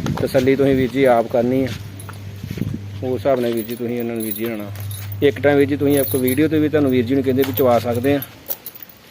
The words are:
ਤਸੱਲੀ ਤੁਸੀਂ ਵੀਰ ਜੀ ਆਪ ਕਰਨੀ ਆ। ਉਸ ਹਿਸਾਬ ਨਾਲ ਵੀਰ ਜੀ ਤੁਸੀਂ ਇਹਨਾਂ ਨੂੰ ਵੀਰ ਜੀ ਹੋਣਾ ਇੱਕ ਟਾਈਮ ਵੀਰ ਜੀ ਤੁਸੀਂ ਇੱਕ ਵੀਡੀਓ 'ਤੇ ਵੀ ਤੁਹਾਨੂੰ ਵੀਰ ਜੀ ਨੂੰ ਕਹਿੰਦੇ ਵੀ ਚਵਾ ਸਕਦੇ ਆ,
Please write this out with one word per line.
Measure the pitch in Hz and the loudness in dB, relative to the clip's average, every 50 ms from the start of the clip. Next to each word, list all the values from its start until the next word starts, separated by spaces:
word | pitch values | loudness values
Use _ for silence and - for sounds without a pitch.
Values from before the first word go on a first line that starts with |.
| - - - - - | -4 -4 -4 -2 -2
ਤਸੱਲੀ | 123 - 139 127 131 135 | 0 0 2 2 4 2
ਤੁਸੀਂ | 135 139 139 135 | 4 4 2 4
ਵੀਰ | 131 131 120 | 2 2 0
ਜੀ | 117 135 139 | 0 2 4
ਆਪ | 127 120 117 113 | 4 4 4 2
ਕਰਨੀ | 113 - 123 117 123 127 131 135 | 2 0 0 2 2 2 0 0
ਆ। | 127 - - - - - - - - - - - - - - - - - - - - - - - - - - - | -2 -4 -8 -12 -14 -14 -14 -14 -14 -14 -14 -14 -14 -14 -12 -10 -10 -6 -6 -6 -6 -6 -8 -10 -10 -10 -8 -6
ਉਸ | 127 127 120 | -4 -4 -2
ਹਿਸਾਬ | - 139 135 123 | 0 2 2 2
ਨਾਲ | 120 117 117 | 2 0 -2
ਵੀਰ | 117 110 | -2 -4
ਜੀ | 113 120 | -6 -6
ਤੁਸੀਂ | 113 123 117 120 120 | -6 -6 -4 -4 -4
ਇਹਨਾਂ | 120 117 117 | -4 -4 -4
ਨੂੰ | 113 110 | -4 -4
ਵੀਰ | 110 107 | -6 -6
ਜੀ | 104 110 117 | -4 -4 -4
ਹੋਣਾ | 117 107 104 101 - - - - - - - - - - 147 | -4 -6 -8 -10 -10 -10 -10 -10 -10 -10 -10 -10 -4 2 2
ਇੱਕ | 143 - - | 2 2 4
ਟਾਈਮ | - 143 147 143 | 2 4 4 4
ਵੀਰ | 143 135 | 4 2
ਜੀ | 143 | 2
ਤੁਸੀਂ | 139 147 139 143 139 | 0 2 2 2 2
ਇੱਕ | 135 - - | 2 2 0
ਵੀਡੀਓ | 135 127 127 127 135 156 156 | 0 0 0 2 2 2 2
'ਤੇ | 156 156 | 2 2
ਵੀ | 151 147 | 2 2
ਤੁਹਾਨੂੰ | 143 151 147 135 | 2 2 2 2
ਵੀਰ | 127 127 120 | 2 2 2
ਜੀ | 113 135 | 2 2
ਨੂੰ | 139 127 | 0 2
ਕਹਿੰਦੇ | 135 127 131 135 | 2 2 2 2
ਵੀ | 135 135 | 0 2
ਚਵਾ | - 139 123 120 117 | 2 2 4 4 4
ਸਕਦੇ | 110 123 117 120 123 139 143 | 2 0 -2 0 0 0 0
ਆ, | 139 135 - - - - - - - - - - - - - - - - - | 0 -2 -6 -16 -18 -12 -12 -12 -12 -12 -20 -20 -20 -20 -20 -20 -20 -20 -10